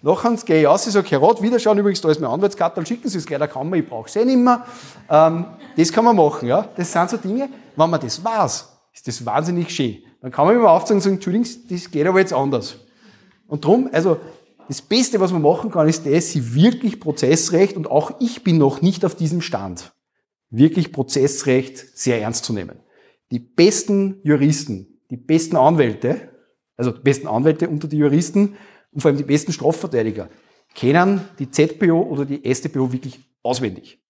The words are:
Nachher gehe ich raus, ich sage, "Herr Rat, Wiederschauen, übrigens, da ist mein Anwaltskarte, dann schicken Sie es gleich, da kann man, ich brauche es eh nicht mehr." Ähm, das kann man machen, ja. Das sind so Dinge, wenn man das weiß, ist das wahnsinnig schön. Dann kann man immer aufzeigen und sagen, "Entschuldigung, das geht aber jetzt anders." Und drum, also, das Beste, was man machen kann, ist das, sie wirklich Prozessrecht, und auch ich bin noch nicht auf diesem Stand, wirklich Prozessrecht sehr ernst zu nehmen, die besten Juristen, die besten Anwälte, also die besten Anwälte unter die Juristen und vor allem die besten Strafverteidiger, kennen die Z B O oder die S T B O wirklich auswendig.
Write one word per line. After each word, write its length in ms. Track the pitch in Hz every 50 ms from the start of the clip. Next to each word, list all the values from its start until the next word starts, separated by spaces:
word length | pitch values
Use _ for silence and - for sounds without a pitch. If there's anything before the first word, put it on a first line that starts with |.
Nachher 320 | - 143 185 190 - 240 233
gehe 280 | 220 - - 160 156
ich 60 | 151
raus, 200 | 143 160 196 -
ich 60 | 240 196
sage, 140 | 202 190 -
"Herr 100 | 160 135
Rat, 220 | 139 190 233 - 190
Wiederschauen, 340 | 226 247 226 208 214 214
übrigens, 240 | 202 202 202 190 -
da 80 | - 160
ist 100 | 151 151
mein 120 | 156 123
Anwaltskarte, 460 | 117 165 196 202 202 - 170 175 -
dann 100 | 190 160
schicken 200 | - 233 233 -
Sie 120 | 262 185 180
es 60 | -
gleich, 100 | - 147
da 80 | 139 151
kann 240 | 147 - 135 135 160
man, 80 | 190
ich 100 | 170 143
brauche 220 | - 127 113 - -
es 60 | -
eh 100 | 208 226
nicht 140 | 254 262 247
mehr." 260 | 240 254 247 233 240 - - - - - - - - -
Ähm, 340 | 156 151 160 160 165 170 175 - - - - - -
das 140 | - 165 165
kann 140 | - 226 226
man 100 | 240 233
machen, 320 | 190 160 147 - - 127
ja. 200 | 120 127 180 220 214 -
Das 160 | - 175 165
sind 160 | - 170 175 175
so 60 | -
Dinge, 320 | 226 - 185 208 247 277 262 - - - - _
wenn 140 | 139 156 165
man 100 | 170 151
das 240 | 131 117 - - 175
weiß, 460 | 226 226 214 185 127 - - - _ _ _ _ _ _
ist 140 | - _
das 160 | 123 113 - 123
wahnsinnig 440 | 113 107 139 156 170 180 175 170 -
schön. 300 | - - 143 120 101 - _ - _ _
Dann 100 | - 127
kann 160 | 123 - 147
man 80 | 175 226
immer 160 | 247 233 196
aufzeigen 260 | 165 175 - - 220
und 60 | 196 190
sagen, 120 | 196 196
"Entschuldigung, 320 | 185 - 185 175 220 240 233 - - - -
das 220 | 185 175 175 -
geht 160 | - 151 147
aber 120 | 180 185 190
jetzt 140 | 190 185 165
anders." 440 | 131 139 139 135 120 101 - - - _ _ _ _ _ - _ _ _ _ _ _ _
Und 160 | _ 151 147 151
drum, 260 | 151 202 247 262 254
also, 260 | - 156 165 190 160 - - - - - _ _ _ _ -
das 140 | - 135 -
Beste, 380 | - _ 208 247 254 262 247 202
was 120 | 190 175
man 120 | 185 170 147
machen 260 | 147 180 - - 220
kann, 180 | - 175 156
ist 200 | 156 160 160 -
das, 220 | 151 139 170 170 -
sie 260 | - 151 123 117 120
wirklich 440 | 131 175 233 247 247 269 214 - -
Prozessrecht, 800 | - 156 147 - - 127 156 160 - - 175 165 190 196 196
und 140 | 185 151 -
auch 220 | 123 147 151 - - -
ich 240 | 254 233 - - -
bin 140 | 190 165
noch 240 | 160 143 135 139 -
nicht 240 | 170 185 190 - -
auf 80 | 180 -
diesem 280 | - 170 156 165 175
Stand, 500 | 160 - - 101 98 95 90 85 - - _ _ _ _ _ _ _ _ _ _ _ _
wirklich 420 | 113 113 139 160 156 190 160 -
Prozessrecht 840 | - 143 131 - - 139 131 143 139 - - 139 127 131 131 - - - - _ _
sehr 260 | - - 131 120 113
ernst 220 | 104 110 120 - -
zu 100 | - 117
nehmen, 260 | 101 90 87 85 - _ _ _ _ _ _ _ _ _ _
die 80 | 127 120
besten 800 | 120 _ _ - 170 202 214 - - - 202 196 196 190 190 - _
Juristen, 760 | 147 151 147 147 156 151 - - - 107 92 98 _ _ _ _ _
die 80 | 127
besten 380 | 123 - - 156 160 160 160 143
Anwälte, 760 | 127 127 151 170 156 139 117 104 - - 120 151 - - - _ _ _ _ _ _ _ _ _
also 140 | - 123 127
die 100 | 117 -
besten 260 | - 139 139 - -
Anwälte 420 | - 107 117 135 160 156 156 175 165
unter 180 | 151 147 160
die 100 | 156 151
Juristen 600 | 151 147 143 139 160 175 - - 202 202 202 202 - - - _ _ _ _
und 100 | _ 147
vor 80 | - 156
allem 80 | 139
die 60 | 143 147
besten 300 | 135 143 151 - - 160
Strafverteidiger, 760 | - 127 147 156 - - 170 127 120 110 110 101 101 92 85 _ _ _ _ _ _ _ _ _
kennen 460 | - - 120 143 170 180 190 202 190 - - - -
die 100 | 139 123
Z 300 | - - 151 156 151 -
B 120 | 214 170
O 100 | 165 165
oder 240 | 185 - 156 139 139
die 180 | 139 139 143 -
S 160 | 123 127 123
T 80 | - 151
B 100 | - 139
O 120 | 131 127
wirklich 280 | 127 127 - 131 - - _ _ _ _ _
auswendig. 560 | 117 127 123 131 107 92 - - - - _ _